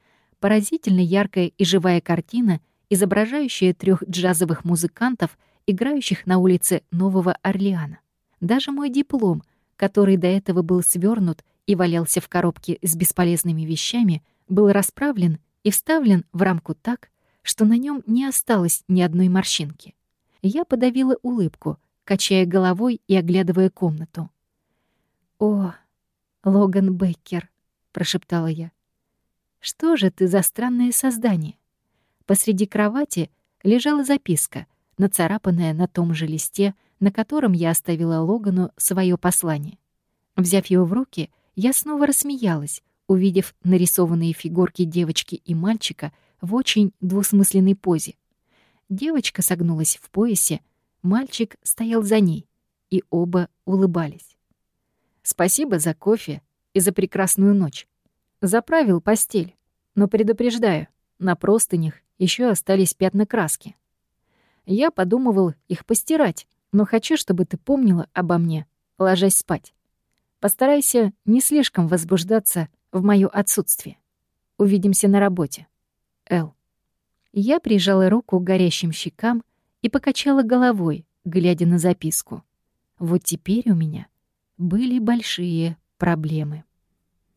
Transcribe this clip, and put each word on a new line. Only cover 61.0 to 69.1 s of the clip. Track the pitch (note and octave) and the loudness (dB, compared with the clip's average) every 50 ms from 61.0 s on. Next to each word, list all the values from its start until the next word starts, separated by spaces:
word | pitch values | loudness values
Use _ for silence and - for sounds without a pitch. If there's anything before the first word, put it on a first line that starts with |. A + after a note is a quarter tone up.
| _ _ _ - | _ _ _ -4
на | F3 F#3 F3 | -2 -2 -2
простынях | - - F#3 G#3 A3+ - - - E3+ D#3+ D#3+ - - _ _ _ - | 0 2 2 2 2 2 0 -2 -2 -2 -2 -6 -8 _ _ _ -2
ещё | F#3 F3 - - B3 B3 | -2 -2 0 0 0 0
остались | G3+ - - - F#3+ F#3+ F#3+ E3 - | 0 -2 0 0 2 2 2 0 0
пятна | - F#3+ F#3+ - G3 G#3+ | 0 -2 0 2 0 0
краски. | - - A3+ F3+ D#3 - - - - - _ _ _ _ _ _ _ _ _ _ _ _ _ _ _ _ _ _ | 0 0 -2 -2 -2 -4 -8 -10 -16 -20 _ _ _ _ _ _ _ _ _ _ _ _ _ _ _ _ _ _
Я | - F#3+ G#3+ C#4 E4 | -4 -2 0 0 0
подумывал | - - F#3 F3+ G#3 B3+ C4 B3 G#3+ G3 F#3+ F3 D3+ - _ - | 0 -2 0 0 0 0 2 2 2 2 2 0 0 -4 _ -8
их | F3+ - - | -8 -8 -4
постирать, | - A#3 - - - D#4+ D#4 D4 G3 D#3+ - - _ _ _ _ _ | -2 -2 -2 -2 0 0 2 2 0 -2 -4 -12 _ _ _ _ _
но | - G3+ G#3+ | 0 0 2
хочу, | - - A3+ - - D#4+ D4 | 2 0 -2 0 0 -2 -2
чтобы | - - G3 E3+ F#3 | 0 -2 -2 -2 -2
ты | - - D#3+ | -2 -4 -6
помнила | _ - C#4 C#4 C4 G#3 F3+ E3+ - - - | _ -2 0 2 4 2 2 2 0 -4 -4
обо | F3+ F3+ D#3+ F3 E3+ | -4 -2 0 0 0
мне, | E3+ E3 D#3+ D#3 D3+ - _ _ _ _ _ - | 0 0 -2 -4 -8 -10 _ _ _ _ _ -2
ложась | F#3+ F#3 | 0 2